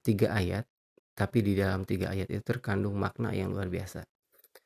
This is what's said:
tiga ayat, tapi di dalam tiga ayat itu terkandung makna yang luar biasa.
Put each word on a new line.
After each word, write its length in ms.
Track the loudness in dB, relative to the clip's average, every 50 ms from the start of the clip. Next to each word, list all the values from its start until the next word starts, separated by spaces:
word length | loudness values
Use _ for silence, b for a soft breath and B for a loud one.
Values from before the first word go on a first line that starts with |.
tiga 320 | 2 2 4 4 4 2 2
ayat, 320 | 2 0 0 0 -2 -4 _ _ _ _ _ _ _ _ _ -4
tapi 320 | -2 0 2 2 2 4
di 80 | 4 4
dalam 320 | 4 2 2 2 0 -2
tiga 240 | -2 -2 -2 0 -2
ayat 240 | -2 -2 -4 -4 -4
itu 80 | -4
terkandung 560 | -4 -4 -4 -2 -2 -2 0 0 0 0 0
makna 320 | 0 -2 -2 -2 -2 -4 -2
yang 240 | -2 -2 -2 -2 -2
luar 160 | -4 -4 -4
biasa. 320 | -4 -6 -6 -8 -10 -12 -14 -16 _ _ _ _ _ b b b b b b